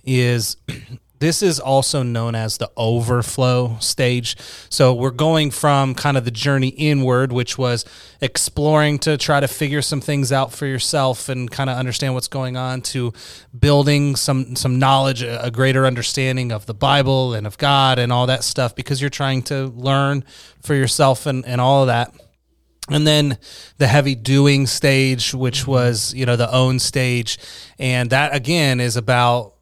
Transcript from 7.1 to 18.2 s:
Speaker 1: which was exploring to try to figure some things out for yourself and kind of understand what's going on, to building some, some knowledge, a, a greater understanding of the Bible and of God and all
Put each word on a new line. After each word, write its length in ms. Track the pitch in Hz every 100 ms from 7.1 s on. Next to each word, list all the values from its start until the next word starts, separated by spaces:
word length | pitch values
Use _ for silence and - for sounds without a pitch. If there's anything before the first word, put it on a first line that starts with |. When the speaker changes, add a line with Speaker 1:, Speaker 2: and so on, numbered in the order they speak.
| 127 131
Speaker 1:
which 260 | 123 120 -
was 260 | 127 120 - - - _
exploring 760 | 139 - - - 147 156 151 147
to 160 | - 147
try 240 | - 143
to 80 | 139
figure 340 | - 147 147
some 180 | 135 147
things 320 | 139 143 131
out 200 | 135 131
for 140 | - 143
yourself 600 | 131 - 151 131 120 -
and 220 | 127 123
kind 200 | - 135
of 60 | 123
understand 360 | 127 117 135
what's 140 | 127 -
going 280 | 135 131 127
on, 240 | 127 127
to 300 | - 131 120 - - - - 120
building 580 | 147 143 143 143 143 127
some, 400 | - 131 120 123
some 220 | 131 127
knowledge, 440 | 135 135 135 123
a, 220 | 120 117
a 60 | 120
greater 360 | 117 131 131 131
understanding 640 | 120 120 - 131 127 120
of 140 | 107 -
the 80 |
Bible 600 | 101 139 143 131 135 127
and 120 | 113 104
of 100 | -
God 400 | 143 139 135 127
and 140 | 120
all 140 | 123